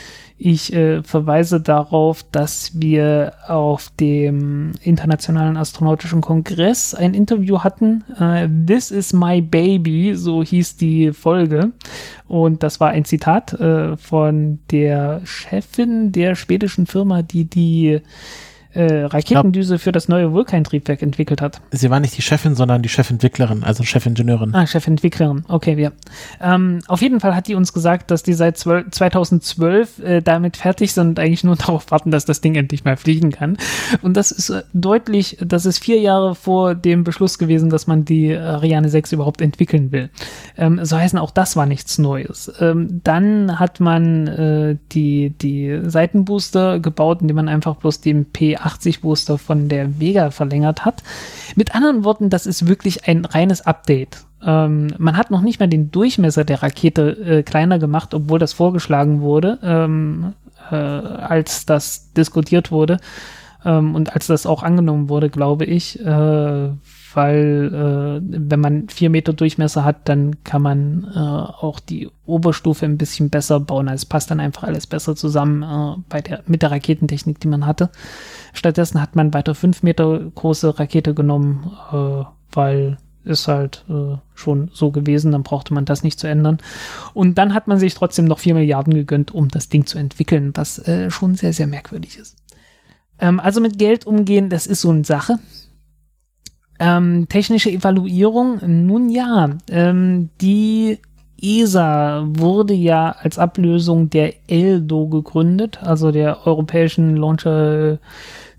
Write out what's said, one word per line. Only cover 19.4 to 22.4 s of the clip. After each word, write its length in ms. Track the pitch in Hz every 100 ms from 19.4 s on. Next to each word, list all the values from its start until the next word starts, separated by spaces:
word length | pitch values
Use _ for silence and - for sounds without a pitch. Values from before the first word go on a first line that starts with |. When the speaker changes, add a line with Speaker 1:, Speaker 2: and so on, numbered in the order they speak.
| 202 185 190
Speaker 2:
Ja. 40 | 175
Speaker 1:
für 120 | -
das 160 | 180 -
neue 260 | 175 165
Vulkan-Triebwerk 680 | 165 254 175 151 147 - 143
entwickelt 400 | 147 139 151 143
hat. 180 | 147 - -
Speaker 2:
Sie 180 | 135 123
war 80 | 135
nicht 180 | 143 -
die 60 |
Chefin, 320 | - 151